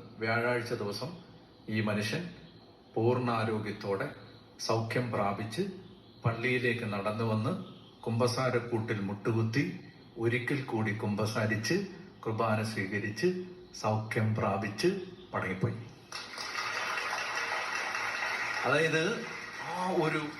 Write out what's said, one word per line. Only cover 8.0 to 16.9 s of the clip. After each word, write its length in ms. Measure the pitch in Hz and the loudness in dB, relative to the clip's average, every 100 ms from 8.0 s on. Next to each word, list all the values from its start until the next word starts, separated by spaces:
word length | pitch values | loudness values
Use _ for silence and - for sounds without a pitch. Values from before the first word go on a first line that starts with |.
കുമ്പസാരക്കൂട്ടിൽ 960 | 120 113 120 135 127 120 113 113 113 104 | -2 2 4 4 2 2 2 0 0 0
മുട്ടുകുത്തി 800 | 98 104 123 113 110 131 90 85 - - - - | -2 -2 2 2 4 4 2 -2 -12 -18 -16 -2
ഒരിക്കൽ 460 | 117 120 - 135 | 2 2 2 0
കൂടി 320 | - 110 107 104 | 0 0 0 0
കുമ്പസാരിച്ച് 920 | 104 104 107 120 110 110 - 185 202 - - - 117 | 0 2 0 2 2 2 2 2 0 -8 -16 -8 -4
കുർബാന 380 | 110 113 107 | 0 2 2
സ്വീകരിച്ച് 840 | 107 - 95 104 104 - 180 185 - - - - | 0 -2 -2 -2 -2 2 2 2 -4 -10 -16 -4
സൗഖ്യം 540 | 110 107 - - 110 107 | 0 0 0 2 2 4
പ്രാപിച്ച് 520 | 110 101 107 - 175 196 - - - | 2 2 0 2 2 2 -2 -12 -8
മടങ്ങിപ്പോയി. 400 | 101 95 92 - - - - - - - - - - - - - | -4 -2 0 0 0 -8 -14 -14 -12 -10 -8 -6 -4 -4 -2 -2